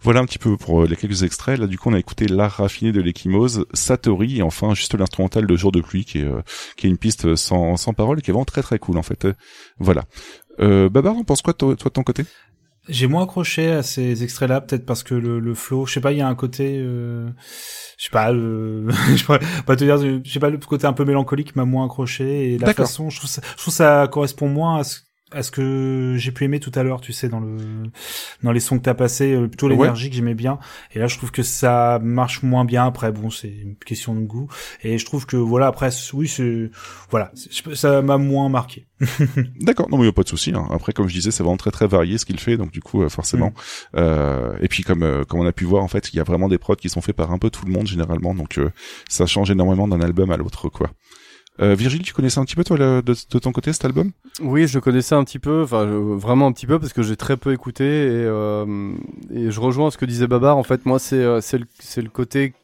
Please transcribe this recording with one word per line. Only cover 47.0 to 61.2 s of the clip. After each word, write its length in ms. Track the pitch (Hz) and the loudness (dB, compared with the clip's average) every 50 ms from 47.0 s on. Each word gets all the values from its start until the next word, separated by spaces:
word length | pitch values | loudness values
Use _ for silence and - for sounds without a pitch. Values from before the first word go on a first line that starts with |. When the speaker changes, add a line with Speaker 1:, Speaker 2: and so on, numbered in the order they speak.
Speaker 1:
faits 160 | - - - | -4 -4 -2
par 160 | - 82 82 | -2 -2 -2
un 60 | 87 92 | -2 -2
peu 120 | - 113 | -2 -2
tout 160 | - - - | -4 -4 -6
le 60 | 95 | -2
monde, 160 | 92 95 110 101 | -2 -2 -2 -2
généralement, 460 | 95 85 82 85 85 - 85 90 92 | -2 -4 -2 -2 -2 -2 -2 -4 -4
donc, 240 | 90 73 - - - | -4 -6 -6 -2 -2
euh, 120 | 71 80 - - - - - - - - | -2 -2 -2 -8 -18 -20 -20 -20 -12 -8
ça 180 | - - 90 | -2 0 0
change 240 | 90 - 98 101 92 | 2 2 0 2 2
énormément 380 | 101 92 90 92 95 95 101 104 | 4 4 4 4 4 2 2 2
d'un 120 | 92 85 | 2 2
album 300 | 85 85 87 92 95 92 | 2 2 2 2 2 2
à 60 | 85 | 0
l'autre, 320 | 80 78 - - - - 76 | -2 -4 -8 -8 -8 -8 -8
quoi. 220 | _ - - 71 - _ _ _ - - - - - - _ _ _ - | _ -4 -4 -4 -4 _ _ _ -20 -20 -20 -20 -20 -20 _ _ _ 0
Euh, 160 | 101 101 101 | 4 4 4
Virgile, 260 | 98 117 127 135 165 | 4 2 0 0 0
tu 100 | 180 - | -4 -4
connaissais 280 | - - 135 131 - 135 | -2 0 0 2 2 0
un 40 | 135 | -2
petit 120 | - - | -2 0
peu, 80 | 165 175 | -2 0
toi, 120 | - 175 | 2 2
le, 240 | 143 139 131 131 127 | 4 4 4 4 2
de, 140 | 123 123 120 - - _ | 2 0 -2 -2 -2 _
de 80 | - 123 | -2 0
ton 140 | - 131 | 0 0
côté, 200 | 123 123 - 151 | -2 -2 -2 -2
cet 120 | 156 - - | -4 -2 -2
album ? 260 | 131 131 147 170 196 - _ _ 262 - - | 0 0 0 0 0 -4 _ _ -20 -12 -6
Speaker 3:
Oui, 260 | 160 135 131 151 165 | -4 0 2 4 4
je 80 | 147 127 | 4 2
le 60 | 135 | 0
connaissais 340 | - 131 123 127 120 - 156 | 2 4 2 2 2 4 2
un 80 | 143 | 2
petit 160 | 135 - - 131 | 2 0 -6 -6
peu, 240 | - 143 151 160 | -2 0 2 2
enfin, 240 | 160 127 120 110 104 | 0 2 0 0 2
je, 80 | 104 104 | 2 0
vraiment 540 | 104 104 107 104 98 98 117 123 131 139 135 | 0 0 -2 -2 -2 0 2 4 4 4 4
un 40 | |
petit 140 | 120 - - | 2 -2 0
peu, 140 | 120 151 165 | 0 0 0
parce 120 | 151 123 | 0 -4
que 120 | - 127 113 | -2 -2 0
j'ai 100 | 107 110 | 0 -2
très 220 | - - - 139 | -4 -2 -4 -4
peu 160 | 127 - 139 | -2 0 -2
écouté, 320 | 135 123 - 127 - - 135 | -2 -2 -4 -12 -4 -2 0
et, 240 | 143 147 151 143 131 | 0 2 2 0 0
euh, 840 | 117 117 117 110 110 107 104 104 104 104 104 104 104 101 101 98 - - - - - - - - | 0 0 0 0 0 -2 -2 -2 -2 -2 -4 -4 -4 -6 -6 -6 -8 -10 -12 -14 -16 -18 -14 -10
et 200 | - 120 117 110 | -6 -4 -2 -2
je 80 | 104 110 | -2 0
rejoins 320 | 117 127 123 135 151 156 | 0 0 2 2 0 -2
ce 40 | - | 0
que 80 | - 131 | -2 -4
disait 220 | 123 120 120 123 | -4 0 0 2
Babar. 300 | 120 123 120 127 143 147 | 2 2 4 4 4 4
En 80 | 139 120 | 4 2
fait, 200 | - 127 127 - | 0 -2 0 2
moi, 140 | 131 131 135 | 0 0 0
c'est, 160 | - - 135 | 0 0 0
euh, 260 | 131 | 2